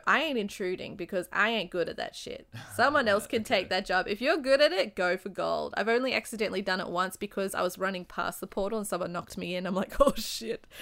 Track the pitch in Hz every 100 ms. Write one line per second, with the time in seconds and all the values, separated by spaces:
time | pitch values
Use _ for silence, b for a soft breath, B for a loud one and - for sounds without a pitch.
0 | - 226 311 247 202 - 180 185 - 175
1 | 175 190 175 - 214 220 175 180 160 -
2 | - - - - - - - - 262 294
3 | 226 202 - 233 214 208 180 185 190 185
4 | 180 202 262 339 262 277 302 370 214 -
5 | 180 185 196 175 165 156 147 - 208 240
6 | 262 226 - 220 190 185 196 190 - 175
7 | 190 - 208 202 196 - 180 185 190 185
8 | 180 - 180 - 190 208 196 220 208 180
9 | 175 175 - 185 175 180 190 185 - -
10 | 277 - - - 226 - - B